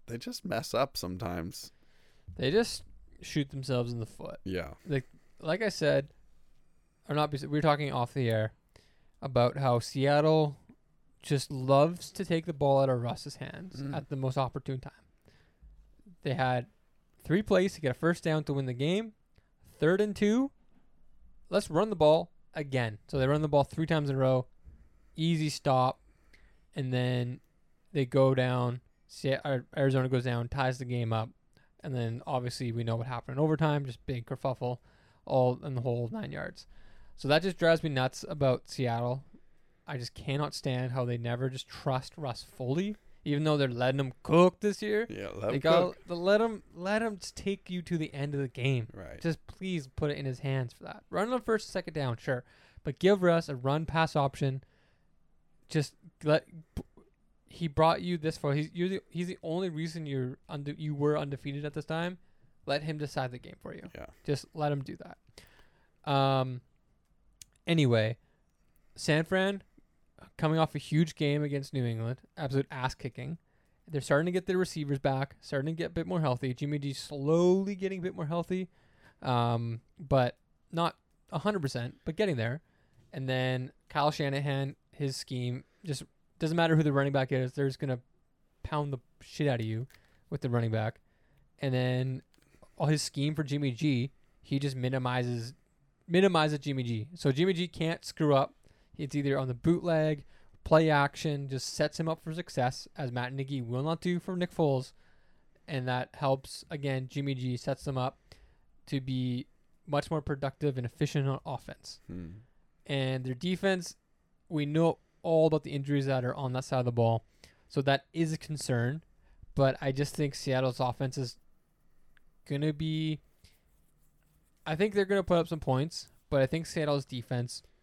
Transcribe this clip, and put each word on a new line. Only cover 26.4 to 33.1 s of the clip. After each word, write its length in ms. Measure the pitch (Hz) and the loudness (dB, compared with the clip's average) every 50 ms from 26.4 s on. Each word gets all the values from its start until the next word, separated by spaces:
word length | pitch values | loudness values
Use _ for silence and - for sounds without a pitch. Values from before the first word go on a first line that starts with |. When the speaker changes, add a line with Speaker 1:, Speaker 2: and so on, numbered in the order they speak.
| - - _ _ _ _ - | -20 -20 _ _ _ _ -8
Speaker 2:
and 180 | - 135 131 127 | -6 -4 -2 0
then 460 | 127 123 123 127 123 123 120 127 - _ _ _ _ _ _ _ _ _ _ | 0 0 2 0 0 -2 -4 -6 -10 _ _ _ _ _ _ _ _ _ _
they 140 | - 156 135 | -2 -2 0
go 280 | 123 - 139 135 131 135 | 2 4 6 6 6 6
down. 440 | 127 127 127 123 123 123 123 120 123 - _ _ _ _ - | 4 4 2 2 2 0 0 -2 -4 -8 _ _ _ _ -20
Se-, 320 | - - - 139 135 135 - | -12 -6 -2 -2 0 0 0
Ar-, 220 | 147 139 123 120 - - | -2 -2 -2 -4 -4 -2
Arizona 320 | - 139 135 131 135 127 131 | 2 2 4 4 4 2 2
goes 160 | 131 127 120 | 2 0 2
down, 240 | 127 120 117 120 120 | 0 0 -2 -2 -2
ties 300 | - 143 135 131 127 123 | -2 0 0 0 0 -2
the 80 | 135 | -4
game 260 | 123 123 120 120 117 | -4 -2 -2 0 0
up, 180 | 113 110 110 110 - _ _ _ _ _ _ _ _ _ - | 0 0 -2 -4 -8 _ _ _ _ _ _ _ _ _ -8
and 100 | - 131 | -6 -4
then 260 | 127 117 117 117 117 - - | -2 -2 -2 -4 -6 -6 -4
obviously 440 | 147 127 123 123 - - 131 120 | -4 -2 -2 -4 -4 -4 -4 -2
we 120 | 113 117 117 | -2 -2 -2
know 100 | 113 113 | -2 -2
what 120 | 117 117 | -2 -4
happened 300 | 127 | -6